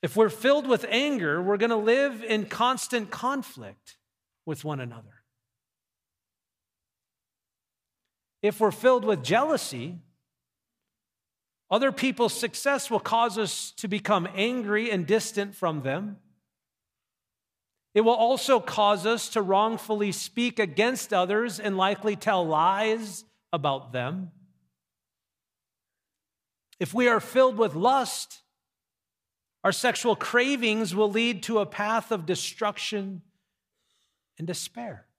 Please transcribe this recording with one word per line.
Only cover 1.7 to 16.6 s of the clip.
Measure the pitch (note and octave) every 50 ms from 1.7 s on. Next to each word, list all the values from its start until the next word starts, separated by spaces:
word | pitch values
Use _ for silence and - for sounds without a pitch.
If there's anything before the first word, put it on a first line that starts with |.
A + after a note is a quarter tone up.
| A#3 A3
live | G#3 A3 A#3 C4+ C#4 C#4+ B3+ G#3+ A3+
in | A3+ A3+ G#3+ G3+
constant | - - - A3+ B3 C4 B3 - - - A#3+ G#3+ -
conflict | - - - B3+ C#4 C#4 A#3+ - - - A2+ G2 G2 _ _ - - _ _ _ _ _ _ _ _ _ _
with | - D#3 D3+ -
one | D#3 D3 C#3
another. | B2+ A#2+ A#2 A#2 G#2+ G#2+ _ _ _ _ _ _ _ _ _ _ _ _ _ _ _ _ _ _ _ _ _ _ _ _ _ _ _ _ _ _ _ _ _ _ _ _ _ _ _ _ _ _ _ _ _ _ _ _ _ _ _ _ _ _ _ _ _ _ _ _ _ _ _ _ _ _ -
If | G#3 G3+ G#3
we're | A3 G#3
filled | - - - B3+ C4 B3 G3+
with | A3 G#3 D#3 B2+
jealousy, | A#2+ F3 A3+ C#4 D#4 D#4+ B3 - - C#3 B2 A#2 D#3 F3+ E3+ - _ _ _ _ _ _ _ _ _ _ _ _ _ _ _ _ _ _ _ _ _ _ _ _ _ _ _ _ _ _ _ _ _
other | F3+ A3 C4+ C4+
people's | - C4+ - C4+ G#3+ - A#3+ G#3+ -
success | - - A#3 - - - C#4 C#4 C4+ - -
will | A#3 G#3
cause | - - A3 A#3 A#3 A#3+ F#3+ A3
us | A3 E3+ - - - - - -
to | - G#3
become | G3 G#3+ G#3 - G#3+ F#3+ E3 F#3 F#3
angry | G3 G3+ A#3 B3 B3+ A3+ G3+ G#3 G#3 A3+ A#3+
and | G#3+ F#3 E3+
distant | C#3+ G#3 A3 A3 - - G3+ G3+ G3+ G3
from | - - E3+ D#3 D3+
them. | B2+ C3+ C3+ E3 G3+ G#3 G3+ - _ _ _ _ _ _ _ _